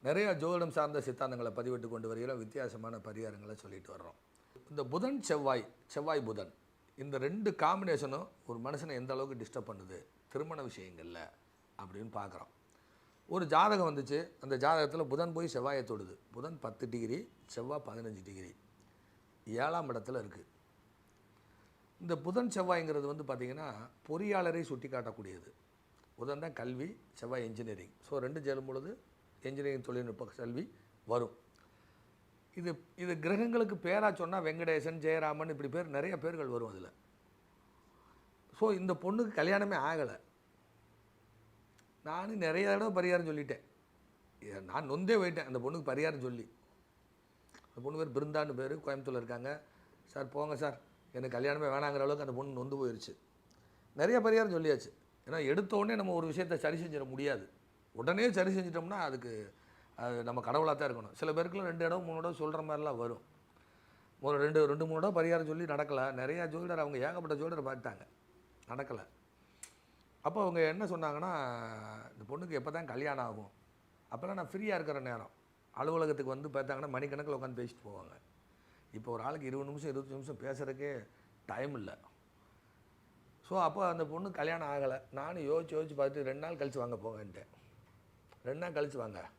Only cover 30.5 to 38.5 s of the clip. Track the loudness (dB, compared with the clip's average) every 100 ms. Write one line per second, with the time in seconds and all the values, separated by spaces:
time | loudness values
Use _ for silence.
30.5 | -6 -8 -12 -20 -20 0 2 2 -6 -20
31.5 | _ -20 -20 -20 -20 -20 _ _ -20 _
32.5 | -6 -4 -4 -8 -8 -2 0 2 4 4
33.5 | 4 4 2 2 4 4 4 0 0 0
34.5 | 0 2 4 2 0 2 4 2 0 -2
35.5 | -2 -2 -2 -2 -2 0 -2 -2 -2 -2
36.5 | -2 -2 -6 -12 -16 -20 _ _ _ _
37.5 | _ -20 _ -20 -20 -20 -20 -20 _ _